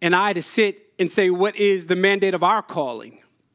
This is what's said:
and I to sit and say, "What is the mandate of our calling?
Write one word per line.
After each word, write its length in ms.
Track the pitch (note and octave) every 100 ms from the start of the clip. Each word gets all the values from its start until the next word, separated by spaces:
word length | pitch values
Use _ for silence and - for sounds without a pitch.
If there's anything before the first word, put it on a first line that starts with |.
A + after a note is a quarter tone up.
and 140 | F3 F3+
I 180 | G3+
to 80 | F3
sit 500 | - - G#3 - _ -
and 140 | F3+
say, 180 | - F#3
"What 260 | F3+ G3+ G3+
is 320 | G3+ F#3+ E3+
the 80 | F3+
mandate 380 | G3 G3 G3
of 100 | F3+
our 180 | F3 G#3+
calling? 580 | - F3 C3+ A#2 A2+ - _ _ _